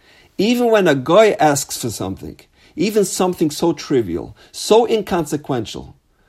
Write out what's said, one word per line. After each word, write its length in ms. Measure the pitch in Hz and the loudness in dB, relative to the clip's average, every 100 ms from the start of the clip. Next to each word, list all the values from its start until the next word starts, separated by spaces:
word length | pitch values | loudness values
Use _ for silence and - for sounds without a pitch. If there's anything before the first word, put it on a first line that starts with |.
| _ _ _ - | _ _ _ -4
Even 320 | 202 240 240 | 0 2 2
when 180 | 220 180 | 4 4
a 60 | |
guy 380 | 139 131 180 214 | 2 4 6 6
asks 440 | - 151 147 - - | 4 2 0 -4 -8
for 140 | 123 | -8
something, 500 | - 95 95 78 - _ _ _ | -6 -8 -8 -14 -18 _ _ _
even 300 | - 185 214 | -4 -2 0
something 460 | 196 - 185 180 160 | 0 0 -2 0 -2
so 220 | - 170 | 0 -2
trivial, 600 | 170 - 139 101 82 57 - - | -2 -2 -2 0 -6 -8 -16 -20
so 360 | - - 214 233 | -8 2 4 4
inconsequential, 1080 | 226 196 180 151 151 - 131 107 - 65 - _ _ | 0 -2 -4 -4 -6 -6 -6 -6 -12 -16 -20 _ _